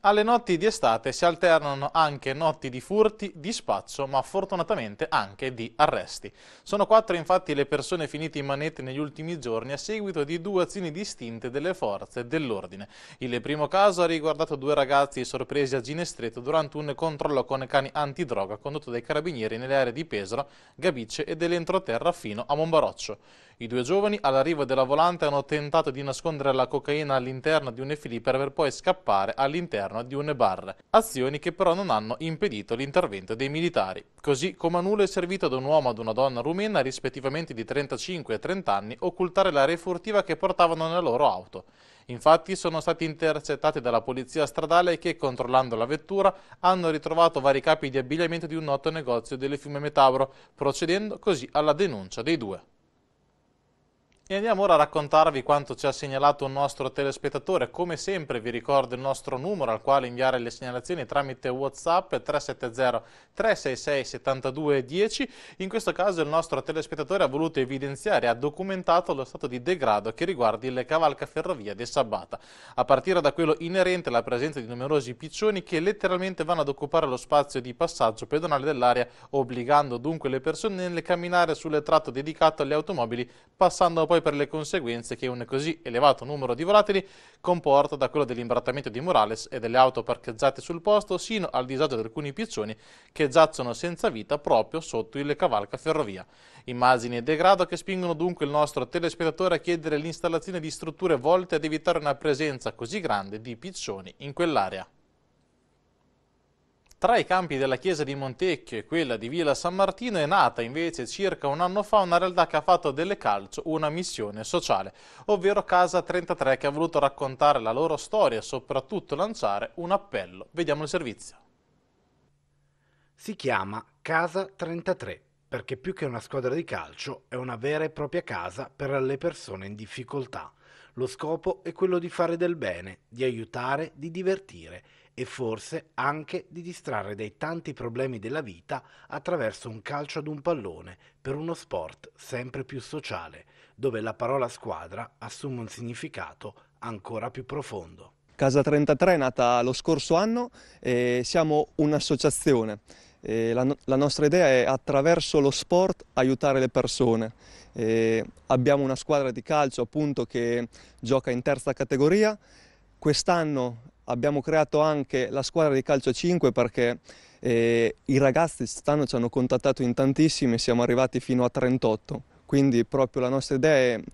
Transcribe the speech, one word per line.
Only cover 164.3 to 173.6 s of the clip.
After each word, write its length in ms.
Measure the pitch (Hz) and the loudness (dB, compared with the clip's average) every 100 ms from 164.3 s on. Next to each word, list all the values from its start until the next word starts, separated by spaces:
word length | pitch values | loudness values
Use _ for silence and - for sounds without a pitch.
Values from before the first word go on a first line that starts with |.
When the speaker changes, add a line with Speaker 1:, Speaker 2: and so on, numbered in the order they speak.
| 143 | 0
Speaker 3:
creato 400 | 135 156 151 151 | 2 2 4 4
anche 480 | 156 151 135 135 127 | 4 2 0 -2 0
la 120 | 139 | -2
squadra 320 | 131 170 156 | -2 2 4
di 80 | 135 | 4
calcio 280 | 131 143 135 | 2 2 2
a 40 | |
cinque 380 | 123 175 175 139 | 0 2 4 4
perché, 480 | 120 120 - 120 120 - - - _ | 4 0 2 0 0 -12 -20 -20 _
eh, 560 | - 117 117 117 117 - - | 0 2 4 4 2 0 0
i 120 | 131 | 4
ragazzi 500 | 135 135 165 - 117 | 4 4 0 -2 -8
stanno, 380 | - - 147 135 | -4 0 2 2
ci 100 | 127 | 0
hanno 140 | 120 | 0
contattato 520 | 135 127 127 139 131 | 0 2 2 2 0
in 120 | 123 | 0
tantissimi 640 | 120 135 135 160 - 131 117 | 2 2 4 4 4 0 2
e 20 | |
siamo 260 | - 120 | 2 2
arrivati 360 | 120 120 131 127 | 4 4 2 0
fino 260 | - 127 123 | 0 2 2
a 40 | |
trentotto. 760 | - 127 127 113 110 - 143 - _ - | 2 0 2 2 0 -4 -12 -12 _ 0
Quindi 380 | 143 139 120 | 4 6 4
proprio 380 | 117 139 131 143 | 2 0 0 0
la 80 | 127 | 0
nostra 260 | 135 - | -2 -2
idea 400 | 135 | 2